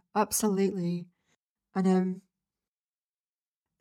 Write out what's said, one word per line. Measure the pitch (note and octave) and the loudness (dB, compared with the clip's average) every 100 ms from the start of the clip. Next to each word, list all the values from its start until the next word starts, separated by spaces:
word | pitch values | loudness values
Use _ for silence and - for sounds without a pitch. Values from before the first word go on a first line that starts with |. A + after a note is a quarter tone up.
| _ G#3 | _ -4
absolutely. | G#3 - G#3+ F#3+ G3 G3 F3 F3 F3 _ _ _ _ _ _ F#3+ | -2 0 0 2 0 0 -4 -4 -8 _ _ _ _ _ _ -2
And, | F#3 | 2
um, | F#3 F#3 F#3 _ _ _ _ _ _ _ _ _ _ _ _ _ _ _ _ | 2 2 -4 _ _ _ _ _ _ _ _ _ _ _ _ _ _ _ _